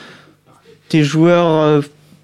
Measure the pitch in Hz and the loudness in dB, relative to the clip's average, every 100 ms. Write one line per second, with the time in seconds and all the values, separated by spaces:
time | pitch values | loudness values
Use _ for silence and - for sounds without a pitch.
0 | - - _ _ _ _ _ - - 160 | -20 -20 _ _ _ _ _ -20 -4 -2
1 | 143 156 170 175 170 156 151 151 143 _ | -2 0 2 2 0 0 0 0 -4 _
2 | _ _ | _ _